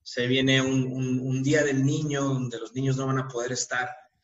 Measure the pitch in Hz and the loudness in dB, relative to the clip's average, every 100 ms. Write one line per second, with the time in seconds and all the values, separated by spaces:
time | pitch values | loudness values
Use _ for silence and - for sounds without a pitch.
0 | - - 123 131 135 135 131 135 127 131 | -10 -2 2 2 4 4 4 0 0 -2
1 | 131 127 131 131 135 156 147 135 135 156 | -2 -2 0 0 2 2 4 2 2 2
2 | 151 139 139 127 123 113 113 123 135 131 | 0 -2 0 -2 -2 -6 -8 -2 0 0
3 | 135 131 - 120 123 123 - 123 123 - | 0 -2 -2 -4 -4 -4 -4 -4 -4 -8
4 | - _ | -20 _